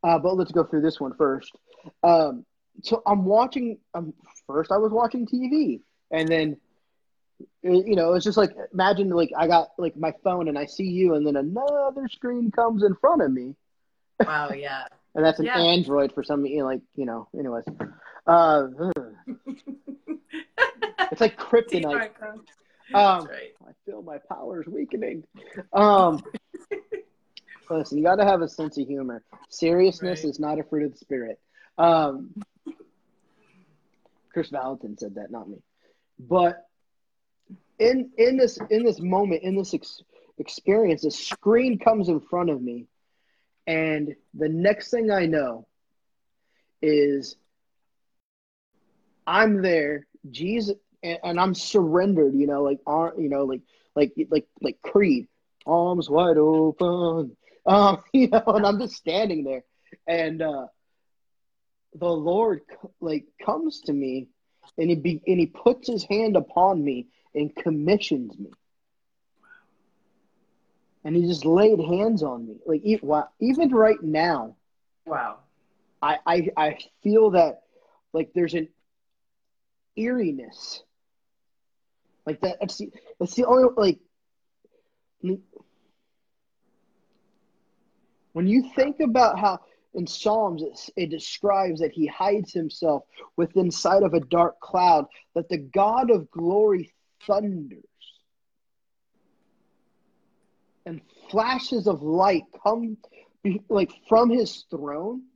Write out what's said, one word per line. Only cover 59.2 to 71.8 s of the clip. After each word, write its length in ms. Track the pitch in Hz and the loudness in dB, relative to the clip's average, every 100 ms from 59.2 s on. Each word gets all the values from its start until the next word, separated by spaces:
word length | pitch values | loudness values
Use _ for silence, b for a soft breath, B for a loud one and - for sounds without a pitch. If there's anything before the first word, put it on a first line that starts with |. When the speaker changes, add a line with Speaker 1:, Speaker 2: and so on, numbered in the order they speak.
| 214 160 | -2 -4
Speaker 1:
there, 200 | 139 131 _ b b b - | -6 -8 _ b b b -4
and, 340 | 170 160 160 | -2 -2 -4
uh, 260 | 160 139 123 _ _ _ _ _ _ _ _ _ _ _ _ | -6 -6 -10 _ _ _ _ _ _ _ _ _ _ _ _
the 140 | 151 175 | -6 -2
Lord 540 | 165 151 190 226 165 _ | -2 0 2 2 -2 _
c-, 180 | - 202 _ | -20 -20 _
like, 240 | 170 151 - _ - | -6 -6 -8 _ -4
comes 360 | - 160 - | -4 -4 -8
to 120 | - | -6
me, 360 | 143 135 131 127 _ _ b b - | -4 -4 -6 -10 _ _ b b -4
and 120 | 165 | -2
he 60 | 165 | 0
be-, 280 | 147 156 - | -2 -4 0
and 120 | 180 | 0
he 60 | 165 | 0
puts 420 | - - 240 - | 0 0 0 -4
his 160 | 226 - | -6 -4
hand 320 | 202 220 185 | -2 2 0
upon 440 | 139 - 190 185 | 0 2 2 2
me 260 | 143 123 123 _ _ 147 | -2 -4 -10 _ _ -6
and 180 | 147 | -6
commissions 840 | - 175 156 151 208 - 143 113 - | -4 -4 -2 0 0 0 -4 -6 -12
me. 120 | 98 _ _ _ _ _ _ _ _ _ b b b _ _ _ _ _ _ _ _ _ _ _ _ _ | -18 _ _ _ _ _ _ _ _ _ b b b _ _ _ _ _ _ _ _ _ _ _ _ _
And 120 | 151 170 | -2 0
he 100 | 175 | 0
just 200 | 170 160 | 0 2
laid 340 | 170 214 | 6 6
hands 420 | 202 | 4